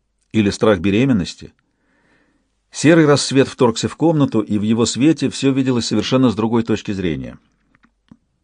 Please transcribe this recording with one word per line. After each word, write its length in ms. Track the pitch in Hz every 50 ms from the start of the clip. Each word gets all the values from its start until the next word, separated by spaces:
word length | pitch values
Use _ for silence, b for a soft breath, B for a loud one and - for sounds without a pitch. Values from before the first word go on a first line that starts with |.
| _ _ _ _ _ _ -
или 140 | 110 107 98
страх 300 | 92 - - 110 107 90
беременности? 760 | 82 101 95 107 131 139 127 101 82 80 - - - - _ _ _ _ _ _ _ _ _ _ _ _ _ _ _ _ _ _ _ _ _ _ _ _
Серый 360 | - - - 139 175 165 156
рассвет 420 | 143 147 131 - - 127 135 127 -
вторгся 400 | - - 127 117 113 - - 107
в 80 | -
комнату, 460 | - 143 165 165 151 143 135 - 110
и 160 | - - 104 104
в 60 | 101
его 220 | 107 113 110 120
свете 440 | 110 - 110 131 156 156 - 147 120
все 220 | - - - 139 135
виделось 320 | 135 135 131 127 120 113
совершенно 440 | - - 107 104 - 131 131 131 123
с 60 | 101
другой 280 | 98 107 113 113 117 113
точки 280 | - 110 98 - -
зрения. 460 | 104 95 95 87 76 69 64 60 64 - _ _ _ _ _ _ _ _ _ _ _ _ _ _ - - _ _ _ _